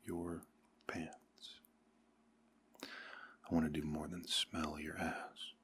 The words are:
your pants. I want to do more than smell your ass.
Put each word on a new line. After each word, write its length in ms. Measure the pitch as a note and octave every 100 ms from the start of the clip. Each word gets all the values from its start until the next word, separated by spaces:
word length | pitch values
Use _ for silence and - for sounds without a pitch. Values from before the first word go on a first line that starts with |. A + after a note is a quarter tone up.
| -
your 360 | F2 E2+ E2+ - - - - -
pants. 300 | - D#2 - - - - - - _ _ _ - _ _ _ _ - _ -
I 680 | - - - - - - -
want 140 | E2+ D#2
to 140 | D2+
do 40 |
more 220 | D2+ D2+ D2+
than 220 | F2 E2+
smell 500 | - - D#2+ D#2 D2+
your 180 | D#2 D#2
ass. 580 | - - - - - -